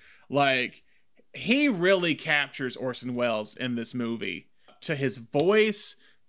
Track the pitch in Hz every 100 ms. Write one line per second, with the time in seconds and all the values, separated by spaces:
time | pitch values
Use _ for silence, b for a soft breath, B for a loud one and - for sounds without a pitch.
0 | b b b 135 139 131 120 - _ _
1 | _ _ _ 135 143 269 285 185 180 190
2 | 175 139 156 147 139 - 127 - - 120
3 | 127 120 120 107 107 - 127 120 113 123
4 | 117 113 101 82 - b b _ - 139
5 | 135 110 113 147 170 214 220 208 - -
6 | b b